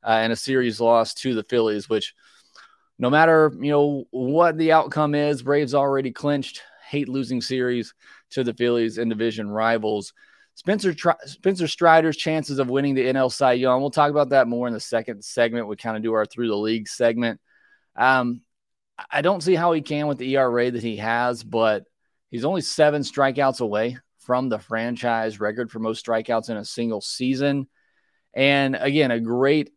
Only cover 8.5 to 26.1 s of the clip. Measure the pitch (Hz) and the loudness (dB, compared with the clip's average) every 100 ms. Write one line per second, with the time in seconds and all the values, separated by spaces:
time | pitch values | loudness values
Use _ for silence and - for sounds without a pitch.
8.5 | 110 120 120 113 107 117 107 113 107 104 | 0 0 2 0 -2 -4 -2 -2 -2 -6
9.5 | 104 113 117 107 107 98 _ _ _ _ | -2 0 0 0 -4 -6 _ _ _ _
10.5 | - - 208 196 156 175 - 139 - 185 | -12 -4 -2 -2 -2 -2 -2 -4 -4 -2
11.5 | 190 160 - 170 160 160 151 - 156 147 | 0 -4 2 6 6 4 -2 -2 -2 -4
12.5 | 139 131 131 143 135 127 131 127 - 135 | -4 0 0 0 0 0 2 0 2 2
13.5 | 123 131 127 139 143 147 147 139 135 120 | 2 2 0 0 0 2 2 2 4 4
14.5 | 120 123 110 - 117 110 104 - - 117 | 0 -4 -6 -4 -4 -4 -12 -10 0 0
15.5 | 117 107 104 117 110 113 110 107 - 117 | 0 -6 -8 -6 -4 -2 0 -2 -4 -2
16.5 | 104 107 113 107 - 120 117 120 107 _ | -2 -2 -4 -6 0 0 2 -4 -6 _
17.5 | _ _ _ _ - 127 131 120 120 _ | _ _ _ _ 0 2 2 0 -6 _
18.5 | _ _ _ _ - - 147 156 190 160 | _ _ _ _ -20 -6 -2 0 0 0
19.5 | 175 175 165 143 147 147 135 127 135 131 | 2 2 0 -2 -4 -4 -4 -2 2 2
20.5 | 120 123 120 113 104 107 117 123 117 113 | 2 0 -2 -6 -4 -2 0 0 -4 -4
21.5 | 113 113 107 - _ _ _ _ 117 135 | 0 2 2 -4 _ _ _ _ -6 -4
22.5 | 185 135 - 151 147 139 - 135 131 139 | -4 -4 2 2 2 -4 0 0 2 0
23.5 | 127 117 104 113 127 _ _ - 123 131 | 0 -2 -2 -2 -6 _ _ -2 -2 0
24.5 | 110 - 113 117 120 123 113 113 104 107 | -6 -4 -6 -6 -4 -2 -2 -2 -4 -6
25.5 | 107 120 117 110 110 - | -4 -8 -6 -6 -6 -2